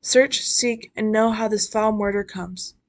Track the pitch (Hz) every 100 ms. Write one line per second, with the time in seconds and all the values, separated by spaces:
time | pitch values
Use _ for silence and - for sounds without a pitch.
0 | - 254 269 - - - 240 226 - -
1 | 214 220 226 220 226 208 - 220 220 214
2 | 202 202 196 185 180 185 - _